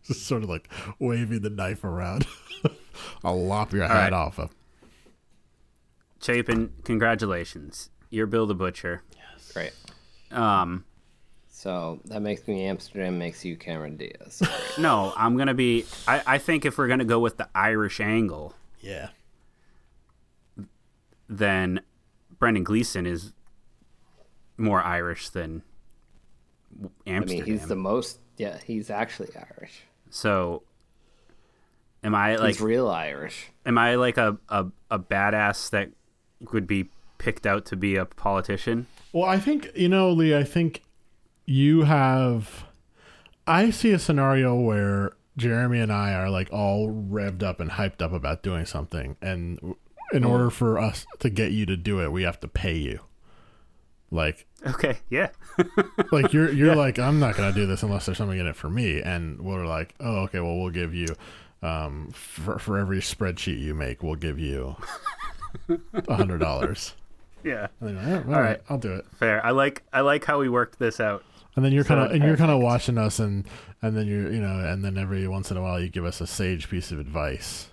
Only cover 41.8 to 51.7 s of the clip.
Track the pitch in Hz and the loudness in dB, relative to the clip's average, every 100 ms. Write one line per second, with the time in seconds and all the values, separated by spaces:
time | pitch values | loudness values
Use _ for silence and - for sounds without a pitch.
41.8 | 151 151 135 131 127 117 107 - - _ | 6 6 6 4 4 2 -2 -12 -18 _
42.8 | _ _ - - _ _ - 170 226 220 | _ _ -20 -20 _ _ 2 6 6 4
43.8 | 233 185 - 147 135 135 127 123 120 104 | 4 4 4 4 6 6 4 4 4 4
44.8 | 101 101 98 - _ - 120 117 123 120 | 4 2 0 -4 _ -2 0 2 2 2
45.8 | 110 104 101 95 95 95 95 104 101 101 | 2 2 2 0 0 0 -2 0 2 2
46.8 | 107 110 98 104 101 92 98 87 80 - | 0 -2 -4 -2 -2 -2 -4 -2 -4 -2
47.8 | 98 - 82 85 69 82 98 87 80 - | -2 -2 -4 -2 -2 -4 -2 -4 -4 -6
48.8 | 73 78 65 71 95 92 87 87 87 - | -6 -6 -6 -8 -6 -4 -6 -8 -10 -12
49.8 | - - 855 - 123 120 123 - 120 107 | -16 -18 -4 0 4 4 2 2 0 2
50.8 | 107 - - - 123 98 104 107 98 | 0 -2 -12 -4 -2 0 0 0 0